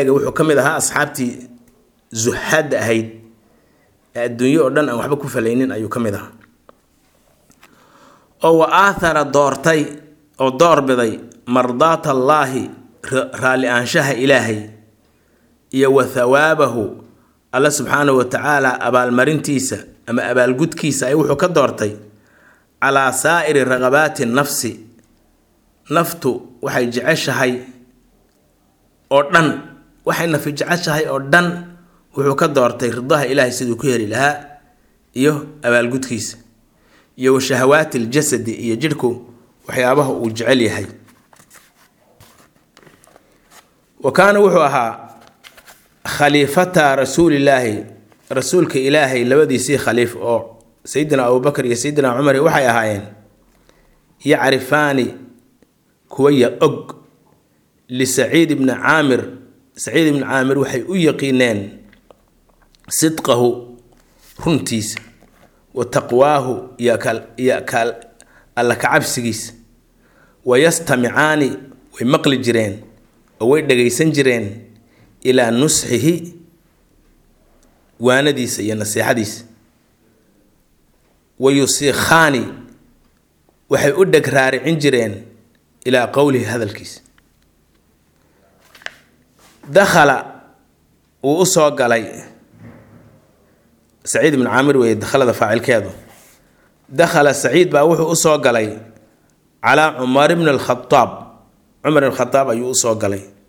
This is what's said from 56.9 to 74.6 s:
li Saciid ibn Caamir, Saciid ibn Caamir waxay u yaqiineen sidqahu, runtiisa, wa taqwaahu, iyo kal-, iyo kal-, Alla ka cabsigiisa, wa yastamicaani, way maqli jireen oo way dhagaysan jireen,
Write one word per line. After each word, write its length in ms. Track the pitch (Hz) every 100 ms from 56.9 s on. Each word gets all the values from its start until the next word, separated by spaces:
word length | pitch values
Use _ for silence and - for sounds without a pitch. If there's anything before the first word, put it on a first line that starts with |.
| - _ _ _ _ _ _ _ _ -
li 180 | 127 131
Saciid 440 | - 120 156 156
ibn 160 | 143 131
Caamir, 540 | 120 131 156 143 120 - - - _ _ -
Saciid 320 | - 151 156
ibn 160 | 143
Caamir 340 | 113 131 131 139
waxay 240 | 131 127
u 120 | 113 185
yaqiineen 640 | 156 120 139 127 123 104 101 - - _ _ - _ _ _ _ _ _ -
sidqahu, 880 | - 160 160 - 120 123 123 - - _ _ _ _ _ - 165
runtiisa, 540 | 139 - 113 104 - - _ _ _ _ _ _
wa 120 | 127 -
taqwaahu, 840 | 139 - 120 143 147 131 104 - -
iyo 200 | 120 113
kal-, 300 | 127 113 - -
iyo 240 | 127 110 -
kal-, 300 | 120 117 - - _ _ _ _ -
Alla 200 | 120 113
ka 120 | 123
cabsigiisa, 600 | 151 - 131 117 107 - - _ _ _ _ _ _ _ _ 127
wa 140 | 123
yastamicaani, 920 | 165 165 - 127 117 135 151 151 131 - - - _ -
way 80 | 123
maqli 320 | 156 151 131
jireen 460 | 113 113 107 101 - _ _ _ _ -
oo 80 | 117
way 120 | 151
dhagaysan 500 | 143 123 120 120 160
jireen, 340 | 143 131 117 101 -